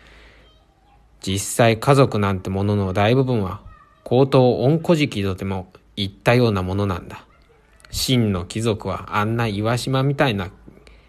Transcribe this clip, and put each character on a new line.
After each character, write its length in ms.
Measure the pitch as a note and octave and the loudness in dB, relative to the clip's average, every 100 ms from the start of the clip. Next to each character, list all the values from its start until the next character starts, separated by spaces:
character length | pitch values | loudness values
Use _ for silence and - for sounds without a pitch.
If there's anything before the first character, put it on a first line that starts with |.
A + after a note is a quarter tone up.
| - - - - _ _ _ _ _ _ _ _ | -20 -20 -20 -20 _ _ _ _ _ _ _ _
実 180 | - G2 | -6 -6
際 400 | - - A#2 A2 | -2 2 4 4
家 160 | - C#3 | 4 4
族 240 | B2+ G#2+ | 4 2
な 140 | G2 | 0
ん 80 | F#2+ | -2
て 80 | F#2+ | -4
も 140 | F#2+ | -2
の 120 | G#2 G#2 | 0 0
の 160 | F#2+ | 0
大 240 | F#2 G#2 B2+ | 0 2 2
部 80 | |
分 180 | B2+ A#2+ | 2 0
は、 180 | F#2+ F#2+ - - _ _ | -4 -8 -14 -20 _ _
高 220 | - B2 C#3 | -2 2 4
等 360 | C3+ B2+ F2+ | 4 4 4
恩 180 | B2 E3 | 2 2
小 160 | E3 E3 | 2 0
敷 260 | C#3+ A2 | 0 -2
と 120 | G2 F#2 | -4 -4
で 100 | G2 | -6
も 260 | F#2+ F#2 - _ - | -8 -10 -18 _ -8
言 140 | G2+ | -8
っ 20 | |
た 220 | - - | -4 0
よ 160 | B2 A#2 | 2 4
う 20 | |
な 120 | G2 | 0
も 100 | F#2 G2 | -2 -2
の 100 | G2+ | -2
な 120 | F2 | -4
ん 80 | G2 | -8
だ。 180 | - - _ _ _ _ _ - | -16 -20 _ _ _ _ _ -12
真 400 | - - B2+ A2 | -6 -2 0 2
の 140 | F#2 F2 | -2 -4
貴 160 | G#2+ | -4
族 260 | A2+ G2+ F#2+ | -2 -2 -4
は 300 | F#2 G2 G#2 | -8 -6 -2
あ 60 | |
ん 120 | G#2 A#2 | -2 -2
な 120 | A#2 | -2
岩 300 | G2+ G#2+ A#2+ | -2 -2 -2
島 260 | C3+ C3 | -2 0
み 120 | C#3 C#3 | 0 0
た 140 | C#3+ | 0
い 60 | G2+ | 0
な 160 | G2 - - - - - | -4 -10 -20 -20 -20 -20